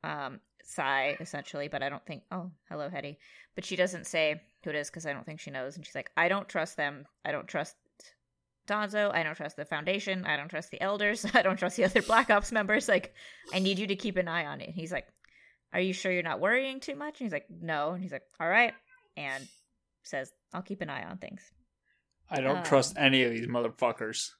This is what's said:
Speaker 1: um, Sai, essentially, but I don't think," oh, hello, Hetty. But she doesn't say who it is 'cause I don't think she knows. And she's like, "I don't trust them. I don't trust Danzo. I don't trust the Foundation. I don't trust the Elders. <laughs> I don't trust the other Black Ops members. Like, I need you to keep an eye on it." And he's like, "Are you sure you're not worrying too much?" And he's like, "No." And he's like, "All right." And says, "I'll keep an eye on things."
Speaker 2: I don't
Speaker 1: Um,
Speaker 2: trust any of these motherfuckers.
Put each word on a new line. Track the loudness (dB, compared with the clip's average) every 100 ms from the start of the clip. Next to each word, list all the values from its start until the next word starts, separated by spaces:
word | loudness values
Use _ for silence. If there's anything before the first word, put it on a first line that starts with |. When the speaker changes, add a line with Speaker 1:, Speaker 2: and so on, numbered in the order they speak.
Speaker 1:
um, | -6 -6 -6 -10 _ _
Sai, | -12 -2 2 2 2 -2
essentially, | -6 -8 -8 -6 -6
but | -4
I | -4
don't | -6 -12
think," | -14 _
oh, | -8 -8 -12 _
hello, | -8 -6
Hetty. | -6 -8 -12 -20 -20 -14
But | -12
she | -6 2
doesn't | 2 2 -4
say | 2 2 2 -8 _
who | -6
it | -4
is | -6
'cause | -8 -8
I |
don't | -8 -10
think | -14
she | -10
knows. | -8 -8 -10
And |
she's | -10
like, | -10 -4 2
"I | 4
don't | 2 0
trust | -2 -2 -2
them. | -2 -2 -18 _
I | -4
don't | -4 -2
trust | -4 -4 -8 _ _ -20 _ _ _ _ _ -4
Danzo. | -2 0 2 4
I | 4
don't | 0
trust | -2 -8 -6
the |
Foundation. | -4 -2 0 -2 0 -2
I | 0 -2
don't | -2
trust | -6 -8
the | -2
Elders. | -2 2 0 0
<laughs> | 4
I | 6
don't | 6 4
trust | 0 4
the |
other | 4 4
Black | 6 4 8
Ops | 4 4
members. | -2 2 2 4
Like, | 2 2 -16 -20 -20 -4
I | 0
need | 2 2
you | 0
to | -2
keep | 0 0
an | 0
eye | 0 -2
on | -6
it." | -8
And | -8
he's | -4
like, | -6 -6 _ _ _ -20 _ _
"Are | 0
you | 0
sure | 0 0
you're | 0
not | 0 0
worrying | 2 2 0 -6
too | -8
much?" | -8 -8 -6
And | -4
he's |
like, | -4 -8
"No." | -10 -4 0 0
And | -2
he's | -6
like, | -10 _ _
"All | 2
right." | 4 4 0 _ -20 _ -10
And | -6 -6 -8 -20 _ _ _ _
says, | -8 -8 -8 _ _
"I'll | -12
keep | -8 -8
an | -6
eye | -8
on | -8 -10
things." | -12 -16 -18 _ _ _ _ _ _ _ _
Speaker 2:
I | 0
don't | 2 2
Speaker 1:
Um, |
Speaker 2:
trust | 6 6 6 4
any | 6 6
of | 4
these | 2 -2
motherfuckers. | 0 0 2 0 0 -4 -4 -6